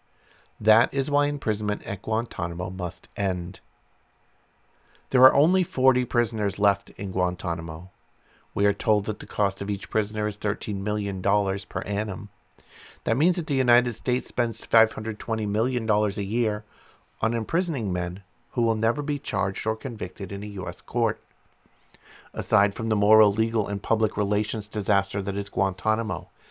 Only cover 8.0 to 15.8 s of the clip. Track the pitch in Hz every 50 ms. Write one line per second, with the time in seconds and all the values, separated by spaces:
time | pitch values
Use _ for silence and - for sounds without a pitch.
8 | _ _ _ _ _ _ _ _ _ _ - 104 101 101 98 - - 117 107 104
9 | 101 110 104 - - - - - 104 98 - - 98 98 101 95 - - - 110
10 | 104 104 107 107 107 107 104 - - 104 101 - - 107 101 98 98 104 104 107
11 | 101 101 95 95 90 101 101 104 101 95 95 98 - - - - - - 101 101
12 | 110 107 95 98 101 101 _ _ _ _ _ - - _ - - - - - -
13 | - 120 117 131 156 185 175 185 156 - 143 131 127 123 120 127 123 123 113 -
14 | - 127 123 123 - - - - 120 117 107 - - - - 113 110 110 - 117
15 | 107 113 104 - - - 113 110 107 104 101 107 117 131 127 120